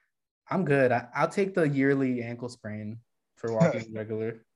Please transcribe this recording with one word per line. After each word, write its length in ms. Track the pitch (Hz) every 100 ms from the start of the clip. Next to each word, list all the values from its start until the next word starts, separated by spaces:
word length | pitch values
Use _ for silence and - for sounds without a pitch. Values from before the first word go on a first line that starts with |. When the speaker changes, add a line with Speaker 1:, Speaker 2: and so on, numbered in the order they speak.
| _ _ _ _ -
Speaker 1:
I'm 140 | 165
good. 260 | 160 143 127
I, 160 | 117 -
I'll 140 | 139 160
take 260 | - 190
the 140 | 190 156
yearly 520 | 139 139 139 131 123
ankle 260 | 117 120 120
sprain 500 | - 110 107 104 113 _ _ _ _
for 160 | 117
Speaker 2:
<laughs> 20 |
Speaker 1:
walking 400 | 113 170 120 113
regular. 500 | 110 107 110 110 113 _